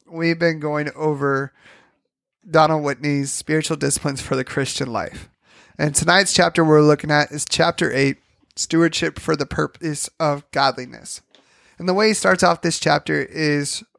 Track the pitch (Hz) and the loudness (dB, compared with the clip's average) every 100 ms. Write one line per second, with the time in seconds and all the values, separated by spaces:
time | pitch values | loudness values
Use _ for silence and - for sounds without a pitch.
0 | _ 165 165 165 170 160 151 147 147 - | _ -4 -2 2 0 0 -4 -4 -4 -4
1 | 156 143 143 135 139 _ - - _ _ | -2 0 -2 -2 -4 _ -20 -20 _ _
2 | _ _ _ _ 202 156 156 156 147 127 | _ _ _ _ 0 4 4 2 -2 -4
3 | 147 143 135 - - 156 156 151 143 - | -2 -2 -2 -6 -2 -2 -2 -2 -2 -2
4 | 147 135 - 131 127 - 135 - 131 110 | -4 -6 -4 -4 -4 -4 -4 -4 -4 -6
5 | 80 - - _ _ _ _ - 147 143 | -6 -12 -20 _ _ _ _ -4 -2 0
6 | 160 180 190 - 170 170 160 151 151 147 | 2 2 4 2 2 4 6 6 6 4
7 | 156 147 147 143 - - 165 - 170 131 | 2 0 0 -4 -4 0 0 0 -2 0
8 | 139 - _ _ _ - - 160 165 - | 0 -2 _ _ _ -10 -2 2 2 0
9 | 160 - - 151 139 - 151 - 165 147 | -4 -6 -4 -4 -2 -4 -4 -4 -8 -6
10 | - - 156 143 - 139 135 127 123 113 | -8 -4 -2 -2 -4 0 0 0 -10 -16
11 | - - _ _ _ _ _ - 180 185 | -18 -18 _ _ _ _ _ -8 -2 2
12 | 220 214 190 185 180 170 170 - 160 151 | 2 2 2 4 2 2 -2 -2 0 0
13 | - 147 - 160 151 147 143 - - | 0 -4 -4 -4 -2 0 -2 -8 -12